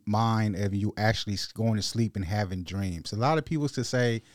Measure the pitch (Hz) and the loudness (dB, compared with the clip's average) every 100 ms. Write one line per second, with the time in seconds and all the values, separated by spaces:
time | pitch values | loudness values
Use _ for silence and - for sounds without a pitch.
0 | - 104 113 113 107 98 101 98 104 - | 0 2 4 4 2 0 0 0 -2 2
1 | 110 110 - 98 - - 113 107 95 113 | 2 2 -2 -4 -6 -2 0 0 0 0
2 | 113 101 87 104 95 92 85 95 95 85 | 0 0 -2 0 0 -2 -6 -4 -2 -4
3 | - 104 127 160 - 160 143 - 117 127 | -6 -2 2 2 0 -2 -2 -2 -2 2
4 | 123 113 - | 2 2 -4